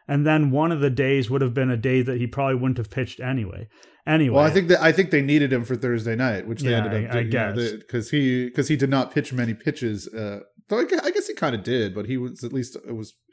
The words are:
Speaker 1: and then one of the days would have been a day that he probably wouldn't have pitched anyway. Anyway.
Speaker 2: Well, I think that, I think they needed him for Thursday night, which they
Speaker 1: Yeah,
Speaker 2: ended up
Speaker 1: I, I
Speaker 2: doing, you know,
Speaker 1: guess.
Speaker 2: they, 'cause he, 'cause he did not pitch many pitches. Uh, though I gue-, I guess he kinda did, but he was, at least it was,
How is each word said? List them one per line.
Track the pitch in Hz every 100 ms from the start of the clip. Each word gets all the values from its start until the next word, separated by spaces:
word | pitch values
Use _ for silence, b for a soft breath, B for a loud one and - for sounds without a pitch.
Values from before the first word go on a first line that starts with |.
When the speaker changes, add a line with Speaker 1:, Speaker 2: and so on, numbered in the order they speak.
| -
Speaker 1:
and | 143
then | 147 156 143
one | 135 165
of | 160
the | 139
days | 127 131 139 113
would | 139
have | 131
been | 123 131
a | 120
day | 131 131
that | 127 120
he | 117
probably | 135 135
wouldn't | 127 131 120
have | 110
pitched | - 123 -
anyway. | 127 131 98 90 107 b b b -
Anyway. | 160 139 131
Speaker 2:
Well, |
I | 151
think | 165 170
that, | 175
I | 160
think | 160 170
they | 151
needed | 139 151 143
him | 127
for | 120
Thursday | 123 127 117 110
night, | 113 127 101 110
which | 110
they | 131
Speaker 1:
Yeah, | 117
Speaker 2:
ended | 107
up | 107 113
Speaker 1:
I, | 120
I |
Speaker 2:
doing, | 113
you | 117
know, | 104
Speaker 1:
guess. | 113 117
Speaker 2:
they, | 107 -
'cause | 123 110
he, | 151 131 127 123
'cause | 123 135
he | 147
did | 135
not | 135 127
pitch | 151 143
many | 123 117
pitches. | 110 - - 117 101 -
Uh, | 110 104 101 - _ _
though | 214
I |
gue-, | 339 359
I | 294
guess | 392 415
he |
kinda | - - 110
did, | 104 123 104
but | 98 104
he | 131
was, | 123 -
at | 117
least | 131 120 - 120
it |
was, | 113 107 _ _